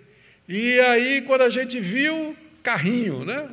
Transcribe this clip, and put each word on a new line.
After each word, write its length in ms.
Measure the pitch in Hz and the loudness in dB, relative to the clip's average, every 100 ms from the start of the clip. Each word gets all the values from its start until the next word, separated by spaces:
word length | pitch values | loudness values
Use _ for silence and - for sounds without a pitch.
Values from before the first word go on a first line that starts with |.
| _ _ _ _ - | _ _ _ _ -10
E 300 | 190 240 247 | -4 0 4
aí, 420 | 254 240 254 277 | 4 4 2 0
quando 200 | 262 262 | 2 2
a 80 | 247 | 4
gente 300 | 233 254 247 | 2 -4 -6
viu, 560 | 180 240 302 320 311 311 - _ | -4 -2 -2 -2 -6 -10 -18 _
carrinho, 600 | - 214 165 247 220 131 | -4 -2 0 -2 -2 -4
né? 240 | 147 262 294 | -6 -8 -10